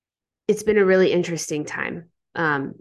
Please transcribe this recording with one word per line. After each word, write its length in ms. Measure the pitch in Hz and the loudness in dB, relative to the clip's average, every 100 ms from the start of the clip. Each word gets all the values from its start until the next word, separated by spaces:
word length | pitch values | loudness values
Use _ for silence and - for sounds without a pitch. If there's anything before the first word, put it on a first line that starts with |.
| _ _ _ _ - | _ _ _ _ -4
it's 160 | 208 | -2
been 140 | - 214 | 2 2
a 60 | |
really 280 | 190 185 185 | 4 4 4
interesting 520 | 175 175 165 - 151 | 2 -2 -4 -6 -6
time. 460 | 151 - - 170 165 _ _ | -6 -8 -8 -10 -14 _ _
Um, 400 | - 160 143 139 - | -4 -2 -2 -4 -10